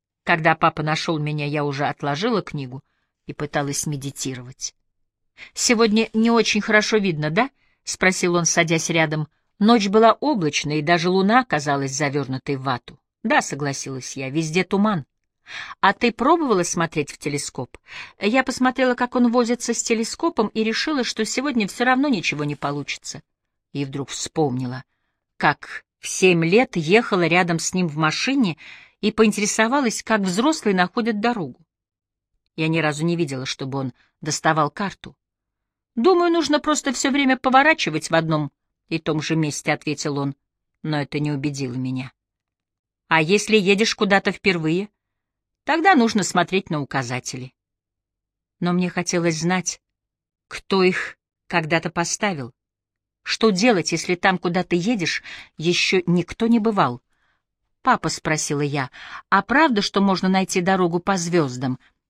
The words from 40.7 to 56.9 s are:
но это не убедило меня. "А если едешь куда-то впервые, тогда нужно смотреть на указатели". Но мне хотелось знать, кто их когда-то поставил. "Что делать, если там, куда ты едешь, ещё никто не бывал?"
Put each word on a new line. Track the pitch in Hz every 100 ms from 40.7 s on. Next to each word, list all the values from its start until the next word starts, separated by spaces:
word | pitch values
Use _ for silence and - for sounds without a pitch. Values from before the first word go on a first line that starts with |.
| _
но | 156 151
это | 143 151
не | 147
убедило | 143 147 139 131
меня. | 127 127 131 131 - _ _ _ _ _ _ _ _ _
"А | 165
если | 160 208 208 214
едешь | 185 196 220 -
куда-то | 202 196 202
впервые, | 185 196 175 156 175 208 _ _ _ _ _ _ _
тогда | - 320 359 330
нужно | 226 214
смотреть | 175 180 170 190 -
на | 151
указатели". | 139 139 120 127 - 131 127 - _ _ _ _ _ _ _ _ _ _
Но | 175
мне | 180 180
хотелось | 180 175 180 170 160
знать, | 165 185 - - _ _ _ _ _ _ _
кто | - - 190
их | 185 180 - - _ _ _
когда-то | 175 156 165 165
поставил. | 175 170 - 208 156 120 - _ _ _ _ _ _
"Что | - - 226
делать, | 180 247 190 156
если | 165 - 180
там, | 196 185
куда | 180 180
ты | 175 175
едешь, | 190 240 156 - - - - -
ещё | 160 170 - 190 175
никто | 175 - - 226
не | 233
бывал?" | 220 202 139